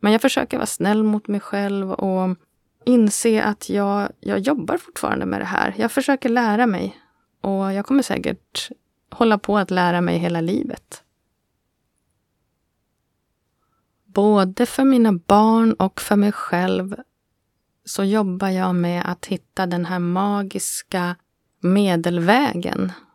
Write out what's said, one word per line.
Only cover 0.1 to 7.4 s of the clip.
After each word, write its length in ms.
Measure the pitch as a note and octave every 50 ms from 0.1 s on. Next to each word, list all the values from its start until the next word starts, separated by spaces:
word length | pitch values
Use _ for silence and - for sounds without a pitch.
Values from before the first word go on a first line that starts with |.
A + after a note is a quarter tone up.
| G#3+
jag 80 | A3+
försöker 360 | - C4+ - - - - -
vara 100 | F3+ -
snäll 360 | - - - E3+ F#3+ G#3 A3 A3
mot 260 | G#3+ G#3+ G#3+ G#3+ -
mig 120 | G3+ G3+
själv 520 | - - - G3+ G3+ G3+ G3+ G3 G3 F#3+ F#3+
och 440 | - - F#2+ F#2 F#2 F#3 F#3 F#3 - _ _ _ _ _ _ _ _ _
inse 580 | - B3+ A#3+ A3+ G#3 G#3 - - A#3 A3 G#3+ -
att 260 | G#3+ G#3 _ - -
jag, 440 | F3+ G3+ G3+ G3+ G3+ G3+ G3+ - - _
jag 180 | - - G3+ G3
jobbar 380 | G3 B3 D4+ C4+ E3 - -
fortfarande 500 | F4 - - - - - - - - -
med 140 | - - -
det 40 | -
här. 300 | - F#3+ - - - F#3+ G3+
Jag 140 | A3 A#3 -
försöker 360 | - C4+ - C#4 C4 - B3+
lära 380 | A#3 B3 A#3+ A3+ G#3 G#3+ B3
mig 340 | A#3+ G3+ F3 D#2+ - - - _ _ _ _ _ _ _ _